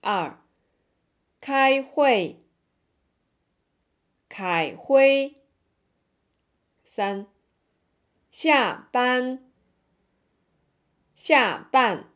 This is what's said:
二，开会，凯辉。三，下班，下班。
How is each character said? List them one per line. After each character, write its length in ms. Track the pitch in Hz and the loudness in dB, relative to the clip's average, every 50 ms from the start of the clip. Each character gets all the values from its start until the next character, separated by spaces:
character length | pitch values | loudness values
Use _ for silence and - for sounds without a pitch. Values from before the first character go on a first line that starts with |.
二， 420 | - 208 208 185 165 - - _ _ _ _ _ _ _ _ _ _ _ _ _ _ _ _ _ _ _ _ _ | -4 -4 -4 -4 -4 -6 -10 _ _ _ _ _ _ _ _ _ _ _ _ _ _ _ _ _ _ _ _ _
开 420 | - - 277 269 269 269 269 269 | -10 -2 2 2 4 4 2 0
会， 540 | 262 269 - - 294 277 240 202 175 151 - - _ _ _ _ _ _ _ _ _ _ _ _ _ _ _ _ _ _ _ _ _ _ _ _ _ _ _ _ _ _ _ _ _ _ _ _ _ _ | -2 -4 -2 2 2 4 2 2 0 -4 -8 -16 _ _ _ _ _ _ _ _ _ _ _ _ _ _ _ _ _ _ _ _ _ _ _ _ _ _ _ _ _ _ _ _ _ _ _ _ _ _
凯 480 | - - 190 185 175 165 160 139 - | -16 -12 -8 -4 -4 -4 -4 -6 -8
辉。 580 | - - - 269 269 269 269 269 277 269 277 _ _ _ _ _ _ _ _ _ _ _ _ _ _ _ _ _ _ _ _ _ _ _ _ _ _ _ _ _ _ _ | -16 -6 0 2 4 4 4 4 2 -2 -6 _ _ _ _ _ _ _ _ _ _ _ _ _ _ _ _ _ _ _ _ _ _ _ _ _ _ _ _ _ _ _
三， 420 | _ - - 202 196 196 196 202 _ _ _ _ _ _ _ _ _ _ _ _ _ _ _ _ _ _ _ _ _ | _ -8 -6 -6 -6 -6 -8 -12 _ _ _ _ _ _ _ _ _ _ _ _ _ _ _ _ _ _ _ _ _
下 600 | _ - - 320 302 277 240 185 - - - _ | _ -6 -2 0 0 2 0 -2 -6 -10 -16 _
班， 580 | - 247 247 247 254 254 254 254 254 262 _ _ _ _ _ _ _ _ _ _ _ _ _ _ _ _ _ _ _ _ _ _ _ _ _ _ _ _ _ _ _ _ _ _ _ | -4 -2 -2 0 -2 -2 -4 -6 -8 -12 _ _ _ _ _ _ _ _ _ _ _ _ _ _ _ _ _ _ _ _ _ _ _ _ _ _ _ _ _ _ _ _ _ _ _
下 540 | _ - - 302 277 247 196 143 - - _ | _ -2 0 2 2 2 0 -4 -6 -12 _
班。 400 | - 262 254 220 185 143 - _ _ | 0 2 2 2 -2 -6 -10 _ _